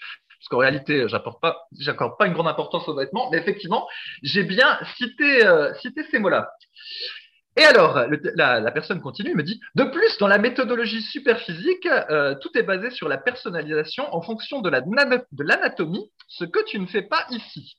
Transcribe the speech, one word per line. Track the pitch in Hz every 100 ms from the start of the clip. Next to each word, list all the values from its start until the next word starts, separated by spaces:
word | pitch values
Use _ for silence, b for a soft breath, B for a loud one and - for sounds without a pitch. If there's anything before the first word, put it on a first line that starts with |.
| B B _
parce | _ -
qu'en | 123
réalité, | 135 147 143 147 113
j'apporte | 104 117 -
pas, | 165 - - -
j'accorde | 143 - 123 -
pas | 202
une |
grande | 160 165
importance | 156 147 165 -
aux | 139
vêtements, | 139 214 247
mais | 165
effectivement, | - - 165 233 - B B B
j'ai | 143 170
bien | 175 185 285 - 180 -
cité, | 247 - 294 262 208
euh, | 165 143
cité | - 247 277 302
ces | -
mots-là. | 196 131 - - _ - B B B B B B _ -
Et |
alors, | 311 240 160 139 120
le, | 151 180
la, | 165 143 120
la | 110
personne | 151 - 185
continue, | 135 120 247 285
me |
dit, « | 147 220 B -
De |
plus, | 262 339 440 -
dans | 196
la | 208
méthodologie | 214 - 233 240 226 220
Superphysique, | 220 294 254 226 - 165 269 370 349
euh, | 254 - 151 143 -
tout | 330 -
est |
basé | 190 185 233
sur | 247 156
la | 135
personnalisation | 247 247 233 170 151 156 156 - 277
en | 170
fonction | 170 220 - 285
de | 190
la | 131
nano-, | 147 226 277 247 254
de | 135
l'anatomie, | 147 302 302 - 160 196 427 _ _
ce | -
que | 170 392
tu | 427 208
ne | 180
fais | 214
pas | - 320 -
ici. | 240 - - -